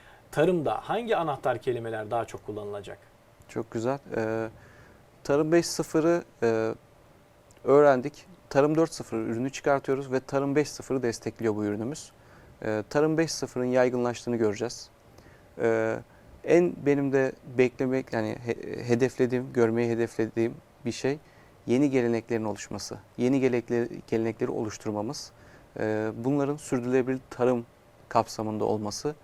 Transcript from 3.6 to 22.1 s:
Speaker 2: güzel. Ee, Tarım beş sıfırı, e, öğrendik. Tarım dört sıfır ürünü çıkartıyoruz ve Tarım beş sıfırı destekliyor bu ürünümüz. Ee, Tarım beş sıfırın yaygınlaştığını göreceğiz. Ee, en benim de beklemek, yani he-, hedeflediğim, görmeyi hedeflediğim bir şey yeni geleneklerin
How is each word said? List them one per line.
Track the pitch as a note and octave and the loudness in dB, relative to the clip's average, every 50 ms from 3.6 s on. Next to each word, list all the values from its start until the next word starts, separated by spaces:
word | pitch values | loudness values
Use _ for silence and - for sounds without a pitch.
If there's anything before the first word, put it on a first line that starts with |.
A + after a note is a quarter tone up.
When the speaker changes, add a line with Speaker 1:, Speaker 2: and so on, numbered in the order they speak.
| A2+ - | -6 -6
Speaker 2:
güzel. | - A2+ A2 B2 C#3 C#3 - - - | -4 -4 -2 -2 -2 -4 -6 -6 -4
Ee, | A2+ A2 A2 A2 A2+ A2+ A2 - - - - - - - - - - - _ - - - | -4 -2 -2 -2 -4 -4 -6 -10 -16 -20 -20 -20 -20 -20 -20 -20 -20 -20 _ -20 -8 -2
Tarım | - C#3+ D3 D#3 D#3 | 0 2 2 4 4
beş | E3 E3+ E3 | 4 4 4
sıfırı, | - - - D#3+ - - D#3+ D#3 E3+ E3+ F3 - - - - | 2 -2 -6 -4 0 0 2 4 4 2 0 -2 -6 -6 -2
e, | A#2+ A#2 A2+ A2 A2 A2 - - - - - - - - - _ _ _ _ _ _ - - - - | 0 0 2 2 0 -2 -4 -8 -12 -20 -20 -20 -20 -20 -20 _ _ _ _ _ _ -20 -20 -4 4
öğrendik. | B2 C3+ D3 D3 C#3+ C3+ B2+ A#2+ C#3+ - - - - - - - - | 6 8 8 8 8 6 4 2 -4 -8 -12 -20 -20 -20 -20 -10 0
Tarım | - C#3 C#3+ D3+ D#3 | 4 4 4 4 4
dört | D#3+ E3 D#3+ | 2 2 0
sıfır | - - - - A#2 | -2 -6 -10 -6 -6
ürünü | A2+ A2 A2+ A2+ A#2 B2+ C#3 | -4 -4 -4 -4 -4 -4 -6
çıkartıyoruz | - - - D3 C#3 C3+ - - C3+ C3+ C#3 C3 | -6 -2 0 0 0 2 0 -2 -2 -2 -2 -2
ve | B2+ C3 | -4 -4
Tarım | - - C#3 C#3 C#3 C#3 C#3 | -2 -2 -2 -2 0 0 2
beş | D3+ C#3+ - | 0 0 0
sıfırı | - - - - C3 C3+ | -4 -10 -6 -4 -4 -2
destekliyor | B2 A#2 A2 - - A2+ - - A2+ A2+ G#2 | -2 -2 -4 -4 -6 -8 -6 -2 -2 -2 0
bu | G#2+ G#2+ | 0 -2
ürünümüz. | G#2 G#2 G#2 A2 B2+ D#3 - - - - - - - - - - - - - - | -2 -2 -4 -4 -6 -8 -10 -12 -18 -20 -20 -20 -20 -20 -20 -20 -20 -14 -8 -6
Ee, | A2 G#2+ G#2+ G#2 - | -4 -4 -4 -4 -2
Tarım | - D3 D3+ D#3 D#3+ D#3 | 0 2 2 2 2 2
beş | E3 D3+ | 0 -2
sıfırın | - - C#3 - - B2+ B2 | -2 -6 -8 -6 -4 -4 -2
yaygınlaştığını | B2 B2+ B2+ B2+ B2+ B2 B2 A#2+ A#2+ A#2 - - A#2+ A#2+ | 2 4 4 4 4 2 0 -2 -2 -4 -4 -4 -2 0
göreceğiz. | A2+ A2+ G#2+ G2+ - A2 B2 - - - - - _ _ - - - - - - - - - - - | 2 2 0 0 -2 -4 -6 -6 -10 -16 -18 -20 _ _ -20 -20 -20 -20 -20 -20 -20 -20 -16 -6 -2
Ee, | - A#2 A2+ A2+ A2 A2+ A2+ A#2 - - - - - - - - - | 0 2 2 2 0 -2 -4 -6 -8 -14 -20 -20 -20 -20 -20 -4 2
en | B2+ D3+ F3 F3 F3 - - - | 4 6 6 6 4 0 0 0
benim | C#3+ C#3+ C#3+ C#3 C3+ | 2 2 2 2 2
de | C3+ C3+ C3 C3 - - - D3 B2 B2 | 2 2 2 2 -2 -6 -14 -2 2 4
beklemek, | B2+ B2 - - C3+ B2+ C3 C3 B2+ - | 4 4 2 -2 -2 -2 -2 -2 -4 -4
yani | - A#2 A2 A2 - - A#2+ | -4 -4 -2 -4 -6 -6 -6
he-, | A#2+ - - - - - - A#2+ A#2+ | -6 -6 -6 -6 -8 -8 -4 0 2
hedeflediğim, | A#2+ A#2 C3 B2 - - C3 A#2 B2+ B2 C3 C3+ | 2 4 4 2 2 2 0 2 0 -2 -4 -2
görmeyi | B2+ B2 A#2 A2+ A2+ A#2 A#2+ A#2 | 2 4 4 4 4 2 2 2
hedeflediğim | A#2 A2+ A#2 A2+ - - A2+ A2 - A#2 A2+ A#2+ C#3 - - _ _ - - | 0 0 -2 -2 0 -2 -2 -2 0 0 0 0 -2 -6 -16 _ _ -10 -8
bir | A#2+ | -8
şey | A2 - - C3 C#3+ D#3 - - - - - - - - - | -6 -4 -2 -4 -4 -4 -8 -18 -20 -20 -20 -20 -20 -10 -2
yeni | - A#2+ C3 D3 C#3 | 0 2 4 4 4
geleneklerin | C3 C3 A#2+ A#2+ | 4 2 2 2